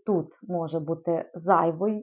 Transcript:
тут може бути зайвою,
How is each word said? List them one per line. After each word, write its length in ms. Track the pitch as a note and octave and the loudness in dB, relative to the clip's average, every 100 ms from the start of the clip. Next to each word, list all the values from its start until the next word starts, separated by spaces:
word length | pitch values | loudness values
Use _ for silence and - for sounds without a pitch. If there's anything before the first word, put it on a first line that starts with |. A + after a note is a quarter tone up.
| - | -2
тут 200 | F3+ D#3+ - | 0 -2 -10
може 380 | - F3 D#3+ D#3+ | -6 -4 -2 -4
бути 500 | D3+ E3 E3+ E3 - | -4 -4 -2 -2 -4
зайвою, 680 | F3 E3+ E3+ E3 E3 G#3 G#3+ | -6 2 4 4 0 -2 -2